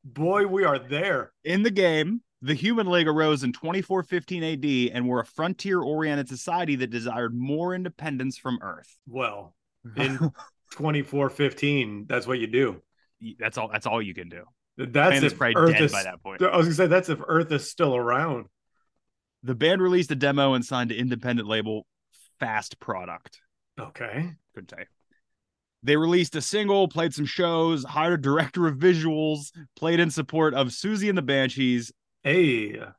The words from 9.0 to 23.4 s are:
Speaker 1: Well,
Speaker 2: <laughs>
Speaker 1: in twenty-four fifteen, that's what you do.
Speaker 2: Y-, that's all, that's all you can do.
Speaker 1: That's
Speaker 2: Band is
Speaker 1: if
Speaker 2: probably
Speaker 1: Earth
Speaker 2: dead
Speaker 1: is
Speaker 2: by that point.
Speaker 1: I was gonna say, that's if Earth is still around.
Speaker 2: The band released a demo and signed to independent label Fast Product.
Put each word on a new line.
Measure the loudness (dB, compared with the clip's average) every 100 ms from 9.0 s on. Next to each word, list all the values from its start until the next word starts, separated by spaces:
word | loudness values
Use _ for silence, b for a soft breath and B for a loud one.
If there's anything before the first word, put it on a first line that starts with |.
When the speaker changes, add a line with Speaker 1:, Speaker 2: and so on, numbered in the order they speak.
| -14
Speaker 1:
Well, | -6 -6 -6 -16 _ _ _
Speaker 2:
<laughs> | -12 -4
Speaker 1:
in | -4 0 -4 B B _ _
twenty-four | -6 -2 -2 -2 -2 -2
fifteen, | 0 -2 0 0 0 -2 -6 -4
that's | -4 -2
what | -4
you | 0
do. | 2 0 -2 _ _ _ _
Speaker 2:
Y-, | -16 -8
that's | -6 -6
all, | -6
that's | -6 -2
all | -2
you | -4
can | -10 -14
do. | -16 -20 _ _ -12
Speaker 1:
That's | -2
Speaker 2:
Band | 2 4 4
is | 2
Speaker 1:
if | 0
Speaker 2:
probably | 0 4
Speaker 1:
Earth | 6
Speaker 2:
dead | 6
Speaker 1:
is | 2
Speaker 2:
by | 0
that | -6 -10
point. | -12 0
Speaker 1:
I | 2 4
was | 2
gonna | 2
say, | 4
that's | 4 2
if | -6 0
Earth | 0 0
is | -2 -4
still | -2 0 2
around. | 0 0 0 -4 -10 _ _ _ _ _ _ _ _ _
Speaker 2:
The | -6 0
band | 2 4
released | 2 2 0
a | 0
demo | 2 4 4
and | 2 0
signed | -2 -2
to | -2
independent | -2 -2 -2 -2 0
label | -2 -2 -6 -10 _ _ _ _ _
Fast | -4 -4 -6 -14
Product. | -8 -8 -8 -14 -16 -20